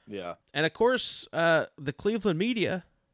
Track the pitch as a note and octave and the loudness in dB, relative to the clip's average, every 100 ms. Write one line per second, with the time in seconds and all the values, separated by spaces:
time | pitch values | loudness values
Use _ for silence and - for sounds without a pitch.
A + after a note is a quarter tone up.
0 | - G2+ F2 - _ D3 D#3+ - A#3 B3+ | -12 -10 -8 -10 _ -2 -2 2 2 2
1 | - - - E3 E3 D#3 - - C#3+ - | -2 -4 -6 0 4 4 2 -6 -8 -2
2 | G3+ A3 G#3 D#3+ A3+ A3+ D#3+ F3+ - _ | -2 0 0 0 0 0 0 -2 -8 _
3 | _ | _